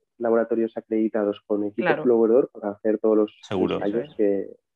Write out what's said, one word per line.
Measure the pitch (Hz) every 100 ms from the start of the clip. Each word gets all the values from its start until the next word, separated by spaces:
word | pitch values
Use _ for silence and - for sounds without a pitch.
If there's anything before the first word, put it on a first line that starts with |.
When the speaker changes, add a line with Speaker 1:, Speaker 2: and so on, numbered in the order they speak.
| _ _
Speaker 1:
laboratorios | 117 117 113 113 113 -
acreditados | - 110 110 110 104 98 -
con | 104
equipos | 104 - 175
Speaker 2:
Claro. | 147
Speaker 1:
blower | 120 117 113
door | 120 -
para | - 104
hacer | 101 110 104
todos | 110 107
los | 104 -
Speaker 3:
Seguro. | - 98 87 -
Speaker 1:
ensayos | 98 110
Speaker 2:
Eso | 147
es. | -
Speaker 1:
que, | 101 98 - - _